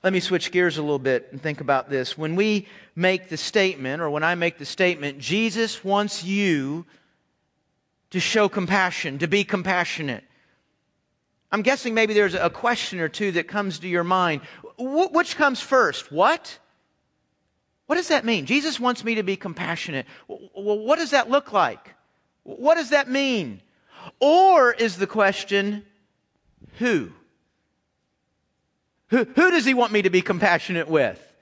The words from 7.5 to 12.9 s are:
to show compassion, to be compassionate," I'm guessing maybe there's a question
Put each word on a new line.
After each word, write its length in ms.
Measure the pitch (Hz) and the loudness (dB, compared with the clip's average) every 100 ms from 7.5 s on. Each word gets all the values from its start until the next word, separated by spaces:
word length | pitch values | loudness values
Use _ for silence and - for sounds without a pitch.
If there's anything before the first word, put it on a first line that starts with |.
| _ _ _ _ _ _ | _ _ _ _ _ _
to 100 | 185 | -6
show 300 | - 226 208 | -2 2 2
compassion, 680 | 208 175 196 180 - 165 135 | 0 0 0 0 -2 -8 -4
to 100 | 165 | 0
be 160 | 202 196 | 0 0
compassionate," 800 | 196 180 180 175 - 147 117 _ _ _ _ _ _ _ _ _ _ _ _ _ | -4 -2 -2 -2 -6 -8 -8 _ _ _ _ _ _ _ _ _ _ _ _ _
I'm 80 | 202 | -2
guessing 320 | 214 269 247 | 0 -2 -2
maybe 200 | 220 220 | 0 2
there's 220 | 208 202 175 | 2 0 0
a 140 | 226 | -4
question 500 | - 240 240 - | -2 -4 -2 -6